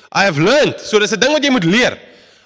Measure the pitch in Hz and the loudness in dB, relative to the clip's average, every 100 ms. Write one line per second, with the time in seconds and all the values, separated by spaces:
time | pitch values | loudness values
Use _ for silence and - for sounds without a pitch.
0 | - 165 196 143 175 285 214 - - 208 | -8 -2 0 0 2 2 0 -2 -2 0
1 | 208 214 254 302 285 254 165 214 220 - | 0 -2 0 0 0 0 2 0 0 -4
2 | - - - _ | -16 -20 -20 _